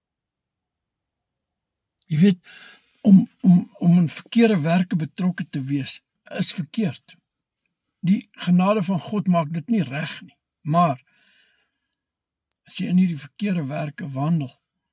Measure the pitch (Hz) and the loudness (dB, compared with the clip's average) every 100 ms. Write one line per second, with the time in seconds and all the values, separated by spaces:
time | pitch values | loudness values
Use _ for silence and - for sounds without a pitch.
0 | _ _ _ _ _ _ _ _ _ _ | _ _ _ _ _ _ _ _ _ _
1 | _ _ _ _ _ _ _ _ _ _ | _ _ _ _ _ _ _ _ _ _
2 | _ 156 202 185 _ - - - _ _ | _ 2 2 2 _ -20 -20 -20 _ _
3 | 220 190 - _ 190 180 - - 175 175 | 6 6 4 _ 4 4 2 -2 2 4
4 | 160 - - 226 226 202 151 175 180 175 | 2 -4 -4 2 2 2 0 0 0 -2
5 | 151 - 180 180 170 147 135 143 123 - | -4 -4 -4 -4 -8 -8 -4 -4 -6 -10
6 | - _ _ - - - 147 - 196 - | -14 _ _ -6 -6 -6 -8 -4 -4 -6
7 | _ _ _ _ _ _ _ _ _ _ | _ _ _ _ _ _ _ _ _ _
8 | 170 208 - - - 175 185 214 185 190 | -2 -2 -2 -10 0 2 2 0 -2 -4
9 | - 208 185 175 151 165 147 226 127 139 | -4 -4 0 0 -2 -6 -4 -2 -2 -6
10 | 165 - - _ _ _ 151 165 170 123 | -10 -12 -18 _ _ _ -4 0 0 -2
11 | _ _ _ _ _ _ _ _ _ _ | _ _ _ _ _ _ _ _ _ _
12 | _ _ _ _ _ _ _ - 175 180 | _ _ _ _ _ _ _ -8 0 2
13 | 185 151 143 - 202 175 135 123 151 - | 2 -2 -12 -8 -4 -4 -4 -6 -8 -10
14 | 151 131 147 165 131 - _ _ _ | -10 -4 -2 -2 -2 -12 _ _ _